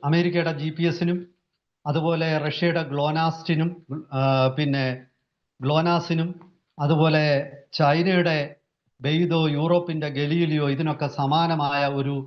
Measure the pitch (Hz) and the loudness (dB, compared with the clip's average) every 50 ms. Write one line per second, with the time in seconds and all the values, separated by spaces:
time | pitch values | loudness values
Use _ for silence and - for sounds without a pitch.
0 | - 143 160 170 175 180 175 175 165 165 160 139 147 160 156 - 165 170 156 - | 2 2 2 2 2 2 0 0 0 0 -2 -4 -6 -6 -2 0 0 0 0 0
1 | 175 170 175 180 180 - _ _ _ _ _ _ _ _ _ _ _ 147 147 165 | 0 -2 -2 -2 -6 -12 _ _ _ _ _ _ _ _ _ _ _ -2 -2 0
2 | 156 170 165 156 160 160 156 151 147 151 - - 175 170 170 170 160 135 139 143 | 0 0 0 0 0 0 0 -2 -2 -4 -4 0 0 0 0 0 -4 -4 -4 -2
3 | 143 151 151 160 165 165 160 - - - 165 151 160 170 180 - - - 131 156 | -2 0 0 0 0 -2 -2 -4 -4 -2 0 0 0 -2 -4 -8 -14 -12 -12 -12
4 | - _ 139 131 135 135 135 135 131 131 131 143 151 143 139 139 131 127 123 127 | -12 _ -4 0 0 2 2 4 2 2 2 0 -2 -2 0 0 -2 -2 -4 -6
5 | - _ _ _ _ _ _ _ _ _ _ _ 127 135 151 160 165 175 175 165 | -10 _ _ _ _ _ _ _ _ _ _ _ -2 0 2 2 2 2 0 0
6 | 156 - 170 160 165 175 175 - - - _ _ _ _ _ - 143 143 165 151 | 0 -2 -2 -2 -2 -2 -6 -12 -18 -20 _ _ _ _ _ -4 0 2 4 4
7 | 160 160 151 156 151 151 143 139 143 - - - - _ - - 156 143 147 165 | 4 4 4 4 4 4 2 0 0 -4 -12 -20 -20 _ -2 2 2 4 4 4
8 | 170 190 185 180 175 175 160 151 143 135 - _ _ _ _ _ _ _ _ _ | 2 2 2 2 2 2 0 0 -2 -6 -10 _ _ _ _ _ _ _ _ _
9 | 123 143 151 165 175 170 165 165 160 156 147 143 156 165 175 175 175 175 160 156 | -4 -2 0 0 2 2 2 2 2 2 0 0 2 2 2 2 2 0 -6 -4
10 | 147 147 139 139 147 147 160 170 170 156 156 151 147 143 139 135 160 156 147 147 | -4 -4 -4 -4 -2 0 0 0 0 2 2 0 0 0 0 0 -2 -2 -2 -2
11 | 151 139 - - 139 135 147 160 170 165 165 156 143 139 143 143 143 139 139 139 | -4 -6 -4 -2 -2 0 2 2 2 0 0 0 -2 -2 0 0 0 0 0 -2
12 | 135 139 143 135 135 | -2 -2 -4 -4 -6